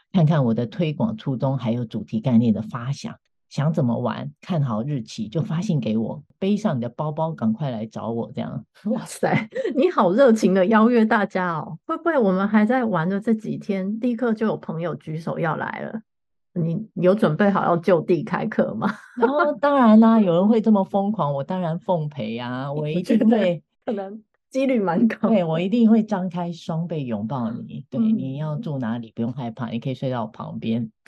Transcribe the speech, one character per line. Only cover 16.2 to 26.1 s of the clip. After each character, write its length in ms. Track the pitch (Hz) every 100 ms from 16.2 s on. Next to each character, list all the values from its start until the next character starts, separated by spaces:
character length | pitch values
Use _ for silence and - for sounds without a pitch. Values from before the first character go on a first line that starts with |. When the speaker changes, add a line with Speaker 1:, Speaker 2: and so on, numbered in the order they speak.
| _ _ _
Speaker 2:
你 300 | 180 165 165 -
有 200 | - 180
准 220 | 208 170 156
备 120 | 202
好 140 | 190
要 140 | - 170
就 240 | - 277
地 240 | 226 170
开 200 | - -
课 300 | 220 - -
吗？ 180 | 214 - - - 240
Speaker 1:
哦， 340 | 240 294 294 294
当 160 | 285 285
然 240 | 233 220
啦， 200 | 226 226
有 120 | 190
人 140 | 165 202
会 120 | 233
这 120 | 226
么 100 | 208
疯 300 | 190 202 202
狂， 200 | 214 147
我 120 | 139
当 160 | 135 185
然 180 | 170 165
奉 300 | - 175 151
陪 280 | 143 110 117
啊， 360 | 123 127 139
我 160 | 147 151
一 120 | 170
定 160 | - 226
会 20 |
Speaker 2:
<laughs> 0 |
我 80 | 220
觉 60 | 226
得 260 | 185 170 - _ -
可 60 |
能 280 | 202 190 214 - _ _
几 160 | 262 269
率 140 | 247
蛮 260 | 185 175 233
高 220 | - 226
的。 60 |
Speaker 1:
对， 100 | 214
我 160 | 165 160
一 80 | 185
定 200 | 240 220
会 140 | 226
张 260 | 214